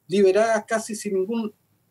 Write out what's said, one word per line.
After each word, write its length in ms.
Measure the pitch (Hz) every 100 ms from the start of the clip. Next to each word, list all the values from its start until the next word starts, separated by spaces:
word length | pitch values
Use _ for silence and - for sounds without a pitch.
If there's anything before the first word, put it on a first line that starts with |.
| -
liberadas 560 | 196 190 190 226 220 -
casi 300 | 190 - 208
sin 180 | 208
ningún 400 | 190 190 233 220 - _ _ _